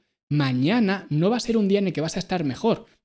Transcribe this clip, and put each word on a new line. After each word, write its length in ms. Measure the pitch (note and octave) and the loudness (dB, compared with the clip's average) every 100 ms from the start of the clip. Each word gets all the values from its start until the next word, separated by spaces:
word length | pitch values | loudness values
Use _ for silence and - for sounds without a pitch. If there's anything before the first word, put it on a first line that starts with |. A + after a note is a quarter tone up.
| _ _ - | _ _ -4
mañana 760 | D3 C3+ B2+ C#3+ A#3+ G3 F#3+ - | 0 0 0 2 2 2 0 -2
no 180 | D3 F#3 | 0 2
va 80 | A#3+ | 0
a 40 | |
ser 180 | - A3+ | 0 0
un 100 | G3 | 2
día 120 | G3+ | 2
en 80 | F#3+ | 0
el 40 | |
que 80 | D3 | -2
vas 160 | D#3+ F#3+ | -4 -4
a 20 | |
estar 260 | - F3+ | -4 -4
mejor, 420 | C#3+ A#2+ A3+ G3 - _ | -4 -2 0 -2 -4 _